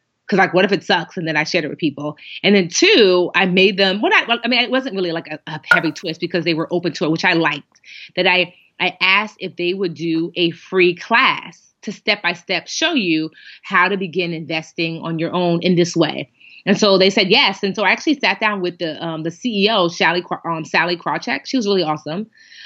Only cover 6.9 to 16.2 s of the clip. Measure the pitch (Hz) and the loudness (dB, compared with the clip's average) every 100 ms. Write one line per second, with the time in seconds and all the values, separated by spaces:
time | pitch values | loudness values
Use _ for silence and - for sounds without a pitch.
6.9 | - 156 160 185 170 156 147 - _ - | -2 -2 0 2 2 0 -2 -12 _ -20
7.9 | - - - 185 180 175 _ _ - 175 | -20 -10 0 2 2 0 _ _ -4 -4
8.9 | - 185 196 208 - - - 175 196 185 | 0 2 2 0 -8 -10 -4 -4 -2 -4
9.9 | 156 170 160 170 175 170 - - 190 175 | -4 -2 -2 -2 -2 -2 -4 -4 2 2
10.9 | 175 - 233 233 139 - - _ _ - | 2 0 2 2 -2 -8 -20 _ _ -14
11.9 | - - 208 175 175 - 175 - - 320 | -8 -4 -2 -2 -6 -4 -6 -4 -4 -2
12.9 | 302 180 156 156 - - - - 190 185 | 0 0 0 -2 -10 -20 -18 -2 2 2
13.9 | 202 185 165 170 165 151 160 - - 165 | 0 -4 -4 -4 -6 -6 -8 -6 -4 -4
14.9 | 165 165 165 165 180 175 170 175 175 170 | -4 -6 -4 -4 0 0 2 2 2 2
15.9 | 165 160 131 | 2 0 -2